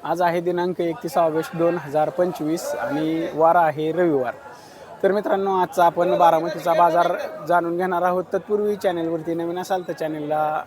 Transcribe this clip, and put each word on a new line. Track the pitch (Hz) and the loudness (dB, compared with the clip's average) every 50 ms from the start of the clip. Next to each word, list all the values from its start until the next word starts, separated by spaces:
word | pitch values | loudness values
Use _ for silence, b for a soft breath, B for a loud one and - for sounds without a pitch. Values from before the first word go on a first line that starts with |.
| - | -4
आज | 143 165 170 | -4 -2 0
आहे | 180 175 165 180 | 0 0 0 0
दिनांक | 170 175 175 175 175 180 175 - | -2 -2 -2 -2 -2 -2 -2 -2
एकतीस | 175 170 160 165 - 165 - 185 | -2 -4 -4 -4 -8 -2 0 2
ऑगस्ट | 170 160 156 160 160 - - | 2 2 0 -2 -4 -4 -2
दोन | 165 170 170 170 | 0 0 0 0
हजार | 170 143 147 139 151 151 151 | -2 -6 -2 0 0 0 0
पंचवीस | 147 - 180 180 175 - 156 151 160 170 - | 0 0 -2 -2 -2 -4 -2 -2 -2 -2 -4
आणि | - - - - - 143 151 156 160 160 160 160 - - | -6 -6 -4 -4 -4 -2 -2 -2 -2 -2 -2 -4 -4 0
वार | 147 160 165 170 | 2 4 4 6
आहे | 175 165 156 143 151 156 160 | 4 4 2 0 -2 -4 -2
रविवार. | 156 175 180 170 151 135 127 117 - - - - B B B B B B B B B - | 0 2 2 2 2 2 0 -2 -6 -10 -14 -18 B B B B B B B B B 0
तर | - 196 | 0 2
मित्रांनो, | 190 208 190 - 208 196 196 196 190 185 | 2 0 0 0 0 0 0 0 2 0
आजचा | 180 175 - 185 175 | 0 0 2 4 4
आपण | 170 165 175 175 180 196 190 | 4 4 2 0 2 4 6
बारामतीचा | 175 165 165 160 165 170 - 170 156 175 | 6 6 6 4 2 -2 -6 -4 0 0
बाजार | 165 160 175 170 160 170 170 170 175 - - - - - 156 151 | 4 4 4 4 6 4 2 2 0 -2 -6 -8 -10 -10 -2 2
जाणून | 170 175 170 170 170 | 2 2 2 2 -2
घेणार | 175 185 180 185 175 | -2 -2 0 0 0
आहोत. | 175 180 180 185 175 - | 2 2 0 0 -2 -2
तत्पूर्वी | - 190 180 - 208 202 208 208 208 | -4 -4 -2 -2 -2 0 0 0 -2
चॅनलवरती | 196 - 196 175 170 165 160 165 160 156 165 165 | 0 0 -2 0 0 -2 -2 -2 -4 -4 -4 -4
नवीन | 165 170 170 170 180 | -4 -4 -4 -4 -6
असाल | 180 180 196 185 175 175 | -4 -2 -4 -4 -2 -6
तर | |
चॅनलला | 165 - 160 156 156 156 147 147 151 151 151 151 156 156 - | -8 -6 -6 -6 -6 -6 -4 -4 -2 0 0 0 -2 -4 -6